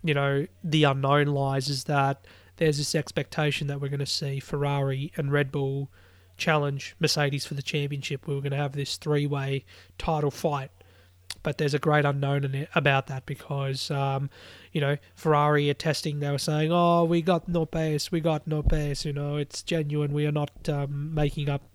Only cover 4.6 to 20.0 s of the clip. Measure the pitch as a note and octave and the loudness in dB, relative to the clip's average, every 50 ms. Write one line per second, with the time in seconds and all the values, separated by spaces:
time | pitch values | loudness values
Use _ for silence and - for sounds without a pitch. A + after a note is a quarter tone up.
4.6 | C#3+ C#3+ C#3+ C#3+ C#3 C3+ C3+ C3 C#3 D#3 - - D3 C#3 C#3+ C#3+ C#3+ C3+ C#3 D3 | 0 0 0 0 0 0 -2 -2 -6 -6 -6 -4 -2 0 2 0 0 0 -2 -4
5.6 | C#3 C3+ C3+ C#3 C#3 - _ - - - - - _ _ _ - - E3+ D#3 D3+ | -2 -2 -2 -4 -6 -8 _ -20 -20 -20 -20 -20 _ _ _ -4 0 2 2 2
6.6 | C#3+ C#3+ C#3 C#3 - - - - D#3 C3+ - D#3 D3 C#3 C3+ C#3+ - - D3+ C#3 | 2 0 -2 -4 -8 -12 -4 -2 0 0 2 2 0 0 0 -4 -6 -6 -8 -8
7.6 | C3+ - - D3+ C#3+ C#3 C#3+ C#3 C3 - D3 C3+ - - C#3+ C#3 C3+ C#3+ C#3 C#3+ | -6 -4 -4 -4 -2 -2 -6 -6 -6 -6 -8 -8 -6 -6 -6 -4 -2 -2 -2 -2
8.6 | D3 C#3 C#3 C#3+ C#3 - - - - D3+ D3+ D3 D3 C#3+ C#3+ C#3 C3+ C3+ C#3 C#3 | -2 -2 -4 -6 -6 -6 -6 -6 -2 0 0 2 2 0 -2 -2 -2 -2 -4 -4
9.6 | - - - - - _ - - - - D#3+ D3+ D3 C#3+ - - - E3 C#3+ C#3 | -6 -10 -20 -20 -20 _ -12 -4 -2 0 0 2 0 -2 -2 -2 -2 -2 -2 -2
10.6 | C3 - _ _ - - - - - - _ _ _ _ - - - D#3 D3 - | -4 -8 _ _ -20 -20 -20 -20 -20 -20 _ _ _ _ -16 -6 -6 -6 -2 0
11.6 | D#3 D3 C#3 C#3+ - D#3+ D3 D3 C#3+ C#3+ C#3+ C#3 C#3 C#3 C#3 C#3+ C#3 C#3 C3+ C3+ | 0 0 0 2 2 4 4 4 4 2 2 0 0 0 0 0 0 -2 -4 -4
12.6 | C#3 - - - C3 C#3+ C#3 C3+ - - C#3 C3 - - C#3+ - - - D3 C#3 | -6 -2 -2 2 2 4 2 2 0 -2 -10 -10 -8 -10 -10 -10 -8 -6 -4 -4
13.6 | C#3 C3+ C3+ C3+ - - D3+ C#3 C#3 C#3 C3+ C3+ C#3 C#3 - - - - - - | -2 -4 -4 -6 -4 -4 -2 -2 0 0 0 -2 -4 -6 -8 -12 -20 -20 -20 -20
14.6 | - - - D#3+ C#3+ C#3 D3 D3 - - _ - - E3 D3+ D3 D3 D3 D3+ D3 | -20 -6 -2 0 0 0 0 -2 -4 -18 _ -4 2 4 4 6 6 4 4 4
15.6 | C#3+ C#3+ C#3+ - - D#3+ D3 - - D#3 D3 D3 C#3+ C#3+ C#3+ C#3 - - D3+ D3+ | 4 2 0 0 0 -2 -2 0 -2 -4 -4 -2 -2 -2 -2 -2 0 0 0 2
16.6 | D#3 D#3 E3+ F3 F3 E3+ E3+ E3+ E3+ E3 F3 E3+ D#3+ F3+ F3+ E3 - - E3+ E3+ | 2 2 4 4 6 6 6 6 4 4 2 2 4 2 2 2 0 0 0 0
17.6 | D#3+ D#3 - D#3+ D#3+ D#3 D3+ D3 - - - E3 D3+ E3 D#3 D3+ - D#3+ D#3 D3+ | 0 0 -2 -2 0 0 0 -2 -2 -2 -2 0 2 2 0 0 -2 -2 -2 2
18.6 | D3 - D#3+ D#3 D3 C#3+ C#3+ - - D3+ C#3+ C#3+ C#3+ C#3+ D3 D3 D3 - - - | 2 4 4 4 2 -2 -4 -4 -4 -6 -4 -4 -4 -4 -2 -4 -4 -4 -8 -12
19.6 | - - E3+ E3 D3+ D3 D3 D3+ | -4 -2 -2 0 0 0 0 0